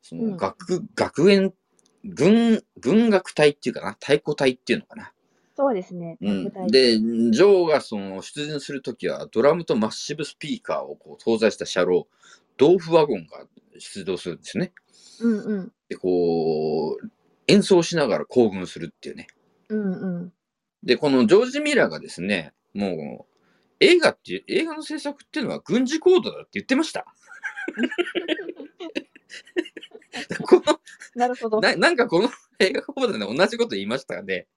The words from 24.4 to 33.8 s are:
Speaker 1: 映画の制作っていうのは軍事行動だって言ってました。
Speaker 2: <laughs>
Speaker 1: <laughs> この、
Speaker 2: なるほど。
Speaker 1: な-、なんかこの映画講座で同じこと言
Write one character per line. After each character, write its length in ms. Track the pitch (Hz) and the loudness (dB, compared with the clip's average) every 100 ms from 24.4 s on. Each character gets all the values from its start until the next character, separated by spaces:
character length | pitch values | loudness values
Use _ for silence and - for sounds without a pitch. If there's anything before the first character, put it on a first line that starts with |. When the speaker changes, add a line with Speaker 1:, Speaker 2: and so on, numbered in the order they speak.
| - | -4
Speaker 1:
映 180 | 156 | -4
画 120 | 330 311 | -2 -8
の 80 | |
制 160 | 311 302 | -10 -8
作 240 | - - | -8 -10
っ 20 | _ | _
て 120 | 311 | -8
い 20 | |
う 40 | 214 | -6
の 40 | |
は 80 | 82 | -8
軍 280 | - 202 254 | -2 -2 0
事 120 | 320 | 0
行 220 | 370 370 | 4 4
動 100 | 104 | 2
だ 100 | 78 | -10
っ 40 | |
て 60 | 76 | -10
言 80 | 202 | -12
っ 40 | - | -2
て 100 | 269 | 0
ま 80 | |
し 80 | 320 | 0
た。 120 | - - _ _ - - - 784 | -6 -12 _ _ -14 -14 -10 -12
Speaker 2:
<laughs> 1400 | - - - 349 - 339 - 370 - 294 _ 339 294 277 - _ - - - 330 - - - _ | -6 -6 -4 -6 -6 -6 -8 -8 -14 -18 _ -12 -12 -12 -20 _ -20 -10 -8 -8 -12 -20 -20 _
Speaker 1:
<laughs> 300 | - - - | -16 -12 -10
こ 200 | - 370 | 4 4
の、 160 | - - - - - | 6 -2 -4 -20 -18
Speaker 2:
な 140 | 240 247 | -4 -4
る 60 | 247 | -2
ほ 120 | 226 | -2
ど。 120 | 214 | 0
Speaker 1:
な-、 140 | 220 175 | 0 2
な 140 | 262 | 2
ん 60 | 349 | 2
か 100 | 311 | 2
こ 160 | 165 | 2
の 80 | 240 - _ _ | 0 -4 _ _
映 140 | 190 | 0
画 100 | 262 | 0
講 240 | - 269 254 | -8 -4 -2
座 60 | |
で 60 | 123 | -2
同 280 | 98 123 196 | -4 0 0
じ 120 | 233 | 0
こ 60 | |
と 60 | 233 | -4
言 120 | 104 | -4